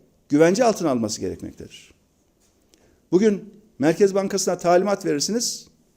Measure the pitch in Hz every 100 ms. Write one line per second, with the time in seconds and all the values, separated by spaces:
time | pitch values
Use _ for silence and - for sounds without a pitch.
0 | _ _ - 143 165 196 240 - 165 123
1 | 110 - 95 85 92 - - - - _
2 | _ _ _ _ _ _ _ _ _ _
3 | - 175 220 190 - - _ - 143 165
4 | 196 190 190 196 202 170 170 180 196 196
5 | 170 147 143 226 226 - - _ _